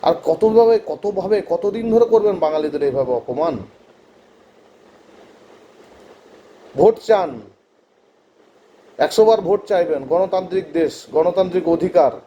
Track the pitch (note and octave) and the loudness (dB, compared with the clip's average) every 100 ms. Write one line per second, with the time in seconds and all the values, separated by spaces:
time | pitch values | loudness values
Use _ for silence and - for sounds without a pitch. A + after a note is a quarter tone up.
0 | - E3 - D#3+ A3 A3 A3+ A3 - D3+ | 0 -2 -2 0 2 4 4 2 -2 -8
1 | G3+ F#3+ F#3 G#3 - E3+ G3+ G3+ A3+ A3 | -6 -6 -2 -2 -2 -4 -4 -4 0 2
2 | A#3 A3 G#3 F#3 D#3 D#3 D3+ C#3+ C#3+ C3 | 4 4 2 0 0 0 -4 -2 -2 -2
3 | B2+ A#2+ - B2+ E3 B2 F#2+ _ _ _ | -2 -4 -4 -4 -4 -4 -12 _ _ _
4 | _ _ _ _ _ _ _ _ _ _ | _ _ _ _ _ _ _ _ _ _
5 | _ - - _ _ - _ _ - - | _ -20 -20 _ _ -20 _ _ -20 -20
6 | - - _ - _ - - C3+ F#3 A3+ | -20 -20 _ -20 _ -20 -14 2 2 2
7 | - G#3 E3+ A#2+ G#2 _ _ _ _ _ | 0 0 0 -10 -20 _ _ _ _ _
8 | _ _ _ _ _ _ _ _ _ - | _ _ _ _ _ _ _ _ _ -4
9 | D3+ - A3 A3 F3 G3+ - F#3+ E3+ D3+ | -2 2 4 4 0 -2 0 -2 0 -4
10 | C3+ E3+ F#3 F#3 F#3 F#3 F3+ E3 D#3 - | -2 -2 0 -2 -4 -6 -4 -2 -2 -4
11 | - D3+ E3+ F3+ F#3 F3+ E3 E3 F3+ F3 | -4 0 0 0 0 -2 0 -2 0 2
12 | C#3 - | 2 0